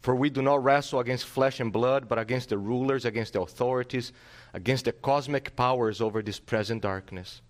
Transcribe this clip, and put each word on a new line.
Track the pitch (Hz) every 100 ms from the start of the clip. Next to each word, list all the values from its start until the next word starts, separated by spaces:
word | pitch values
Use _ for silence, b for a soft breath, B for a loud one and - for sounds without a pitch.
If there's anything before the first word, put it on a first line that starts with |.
For | - 127
we | 143
do | 131
not | 135 143
wrestle | 131 139 139 139
against | 120 123 -
flesh | - 135 -
and | 120
blood, | 104 123 135 120
but | 113
against | 110 127 120
the | 104
rulers, | 98 123 135 135 120
against | 110 110
the | 101
authorities, | 90 - 123 127 123 131 120 B B B B
against | - 90 131 120
the |
cosmic | - - 139 127 143 - -
powers | 123 131 113 104
over | 110 107
this | 107 101
present | - 117 104 113
darkness | 104 95 92 92 92 - -